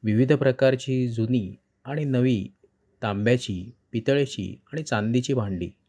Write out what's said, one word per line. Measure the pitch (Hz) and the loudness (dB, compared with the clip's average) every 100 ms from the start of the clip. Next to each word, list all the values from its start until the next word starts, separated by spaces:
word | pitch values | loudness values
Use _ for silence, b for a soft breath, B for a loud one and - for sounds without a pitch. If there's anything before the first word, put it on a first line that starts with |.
विविध | 110 107 131 | 2 2 4
प्रकारची | 147 135 123 135 131 131 131 123 | 4 4 4 2 2 -2 -2 -2
जुनी | 113 113 123 95 98 _ _ - | -2 0 0 -2 -10 _ _ -10
आणि | 147 | -6
नवी | 147 127 127 117 95 _ _ _ _ _ | -2 2 2 2 -2 _ _ _ _ _
तांब्याची, | 113 101 104 123 - 92 95 - _ | -4 0 2 2 0 -8 -8 -18 _
पितळेची | 113 113 139 139 - 95 - _ | -4 0 2 0 -4 -8 -10 _
आणि | 156 | -10
चांदीची | 151 110 107 123 123 | -4 -2 2 0 2
भांडी | 127 101 92 87 - | -2 -2 -4 -6 -10